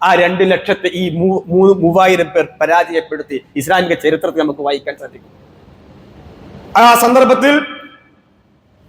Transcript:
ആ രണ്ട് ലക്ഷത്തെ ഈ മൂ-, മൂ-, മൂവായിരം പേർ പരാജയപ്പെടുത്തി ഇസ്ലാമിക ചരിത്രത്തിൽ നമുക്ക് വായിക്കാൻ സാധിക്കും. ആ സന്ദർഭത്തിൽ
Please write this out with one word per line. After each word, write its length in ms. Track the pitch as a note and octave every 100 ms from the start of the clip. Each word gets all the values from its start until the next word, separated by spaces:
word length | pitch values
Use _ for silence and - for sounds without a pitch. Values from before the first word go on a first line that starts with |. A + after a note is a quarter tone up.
ആ 100 | F3+
രണ്ട് 380 | F3 F3 F3+ F#3+
ലക്ഷത്തെ 380 | F3 - G3+ F3+
ഈ 160 | F3 F3+
മൂ-, 320 | D#3+ F#3 F#3+ -
മൂ-, 300 | F3 F#3+ G3
മൂവായിരം 480 | E3 F3 F#3 F#3 E3
പേർ 220 | E3+ D3+ -
പരാജയപ്പെടുത്തി 840 | D3+ E3+ E3+ E3 D#3+ D3+ D3 C3+ - D3
ഇസ്ലാമിക 380 | C3+ F#3 F3+
ചരിത്രത്തിൽ 460 | E3+ D3 D#3 F3 D#3
നമുക്ക് 220 | D3+ D3
വായിക്കാൻ 360 | C#3+ C#3+ C#3 C#3+
സാധിക്കും. 320 | C3+ B2 _ _ _ _ - - - - - - - - - - - G3
ആ 160 | A#3+
സന്ദർഭത്തിൽ 720 | A#3 A#3+ B3+ B3+ B3+ C4+ D4 - - - - _ _ _ _ _ _ _ _